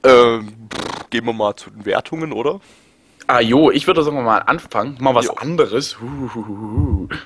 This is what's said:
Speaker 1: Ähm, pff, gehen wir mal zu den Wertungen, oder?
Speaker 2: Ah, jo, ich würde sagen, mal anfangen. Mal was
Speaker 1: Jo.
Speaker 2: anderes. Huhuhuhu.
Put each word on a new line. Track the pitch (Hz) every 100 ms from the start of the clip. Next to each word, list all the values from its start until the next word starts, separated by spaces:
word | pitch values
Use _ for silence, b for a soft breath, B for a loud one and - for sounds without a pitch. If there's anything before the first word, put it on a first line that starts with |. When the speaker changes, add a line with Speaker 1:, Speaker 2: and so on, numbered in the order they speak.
Speaker 1:
Ähm, | 135 123 120 117 107 110 110
pff, | - - - -
gehen | 117 117
wir |
mal | 113 104 -
zu | -
den | 104 101
Wertungen, | 98 - 160 160
oder? | 107 131 196 b b b b _ _ -
Speaker 2:
Ah, | 123
jo, | 113 127 156
ich | 131 180
würde | 165
sagen, | 151 143
mal | 117 107
anfangen. | - 123 - 110 120 135
Mal | 135 120
was | 123
Speaker 1:
Jo. |
Speaker 2:
anderes. | - 131 170 117 113 143 -
Huhuhuhu. | 117 143 127 113 107 101 107 107 - 95 - B